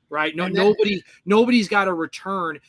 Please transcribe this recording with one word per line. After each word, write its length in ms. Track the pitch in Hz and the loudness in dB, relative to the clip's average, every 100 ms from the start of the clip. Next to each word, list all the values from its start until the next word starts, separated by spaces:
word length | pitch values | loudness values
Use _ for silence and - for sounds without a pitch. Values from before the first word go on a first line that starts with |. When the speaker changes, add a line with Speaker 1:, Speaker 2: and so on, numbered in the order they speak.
| - | -10
Speaker 1:
right? 260 | 147 156 160 | -4 -2 -2
No, 100 | 185 | -2
Speaker 2:
And 100 | 180 | 2
then 100 | 196 | 2
Speaker 1:
nobody, 360 | 214 427 190 - _ - | 4 0 -2 -8 _ 0
nobody's 420 | 208 240 247 190 | 2 4 2 2
got 220 | 208 190 | 0 0
a 40 | |
return. 640 | 175 160 - 190 196 170 147 | -2 -6 -8 -8 -6 -6 -8